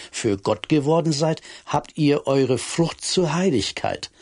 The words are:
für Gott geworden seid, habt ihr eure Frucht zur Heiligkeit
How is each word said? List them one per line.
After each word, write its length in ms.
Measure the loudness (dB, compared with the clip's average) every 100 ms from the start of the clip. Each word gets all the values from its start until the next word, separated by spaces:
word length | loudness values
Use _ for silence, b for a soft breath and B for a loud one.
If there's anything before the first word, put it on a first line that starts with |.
| B
für 240 | -4 -2 0
Gott 320 | 0 -2 0
geworden 440 | 0 2 2 0
seid, 280 | 0 0 -2 B B
habt 320 | B -4 -4 0
ihr 300 | 2 2 2
eure 320 | 2 4 2
Frucht 460 | -2 -2 -2 -2
zur 300 | -4 0 0
Heiligkeit 760 | 2 2 2 -2 -4 -6 -6 -10 B